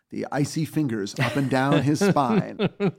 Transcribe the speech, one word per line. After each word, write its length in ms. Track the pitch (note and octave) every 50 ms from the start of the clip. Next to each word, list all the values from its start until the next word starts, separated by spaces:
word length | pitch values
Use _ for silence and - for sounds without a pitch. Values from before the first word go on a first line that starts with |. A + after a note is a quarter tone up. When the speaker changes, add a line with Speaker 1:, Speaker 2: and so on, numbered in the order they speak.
| _ _
Speaker 1:
the 160 | - G#2+ G#2 -
icy 340 | - C3+ C#3+ - - D#3+ D#3
fingers 480 | A#2+ - D#3 D3+ C3 A2+ G#2+ G2 G#2 - -
up 160 | C3 A#2+ -
and 140 | C#3 C#3 B2+
down 340 | C3 C3 C3 C#3 - - A#2+
his 160 | C#3 D3+ C#3+
Speaker 2:
<laughs> 80 | G3 G3
Speaker 1:
spine. 600 | - D3 C3+ A#2+ A2 E3+ - A2 G#2+ - G3+ - - - G3+ F3+ -